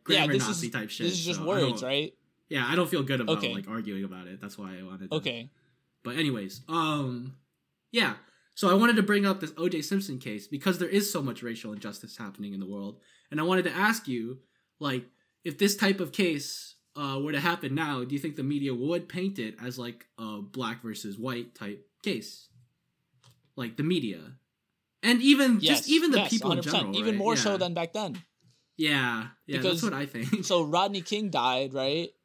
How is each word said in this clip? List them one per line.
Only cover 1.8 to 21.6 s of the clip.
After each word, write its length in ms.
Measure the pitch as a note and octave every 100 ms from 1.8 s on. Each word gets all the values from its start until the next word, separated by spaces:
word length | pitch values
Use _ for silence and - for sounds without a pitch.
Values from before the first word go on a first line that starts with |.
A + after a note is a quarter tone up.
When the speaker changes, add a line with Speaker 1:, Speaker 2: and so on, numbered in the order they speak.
Speaker 2:
don't, 80 | B2+
Speaker 1:
right? 260 | C#3 D3+ - _ _ _
Speaker 2:
yeah, 180 | D3 B2
I 80 |
don't 140 | E3 E3+
feel 140 | E3
good 180 | C3+ C3
about, 180 | A#2 D#3+
Speaker 1:
Okay. 160 | B2
Speaker 2:
like, 140 | G2 G2
arguing 360 | A2+ G#2 G2
about 220 | G2 F#2 F2+
it. 140 | G2
That's 180 | G2+ G2+
why 180 | F#2+ F#2
I 40 |
wanted 280 | F#2 F#2 F#2
to 60 | D#3
Speaker 1:
Okay. 340 | C#3 A#2 B2 _ _ _ _ _
Speaker 2:
But 140 | A#2+ C3+
anyways, 460 | D3+ A#2 G2 A#2+ C3
um, 680 | E3 D#3 D3 C3 B2 B2+ - _ _ _ _ _
yeah. 220 | A#3 E3 A2 - _ _
So 140 | - F#3+
I 60 |
wanted 220 | G3 A#3 A3
to 60 |
bring 200 | G3 G3+
up 140 | G3+ F#3+
this 120 | D#3 -
O 120 | F3
J 140 | E3+
Simpson 360 | D3 G3 G3 C3
case 280 | B2+ G#2+ -
because 300 | C#3 F#3+ E3+
there 100 | F3
is 220 | G3 G3+
so 100 | E3+
much 200 | C3+ A2+
racial 280 | A#2+ A2+ A2
injustice 440 | G#2 G#2 G2 G#2 -
happening 380 | G#2+ G2+ G2+
in 60 | G2
the 60 | F#2
world, 320 | G2+ G2 A2 _ _ _
and 100 | D3
I 40 |
wanted 180 | E3 F#3
to 80 | F3
ask 360 | E3+ G#3 A3+ -
you, 320 | A#2+ A2+ C3 _ _ _ _
like, 260 | D3 B2+ B2 _ _ _
if 140 | F3 C#3+
this 180 | G3+ G3
type 240 | G3 G3
of 100 | E3+
case, 640 | - F3+ D3 C3+ - - - _ C#3+
uh, 240 | C#3+ C3+
were 80 | D3
to 80 | C#3+
happen 340 | E3+ F3 D3 C#3
now, 260 | D3+ C3+
do 120 | B2
you 40 | C#3+
think 140 | D#3+
the 80 | D3+
media 320 | C3+ D3 C#3
would 340 | B2 C#3 E3+ E3+
paint 300 | F3 F#3+ G3
it 160 | A2 G#2+
as, 160 | B2 B2+
like, 280 | A#2+ - - -
a 220 | A2 G#2+
black 400 | G2+ C3 A#2 A2+
versus 340 | A#2 G#2 A2 G2+
white 360 | B2+ B2 A#2+
type 320 | -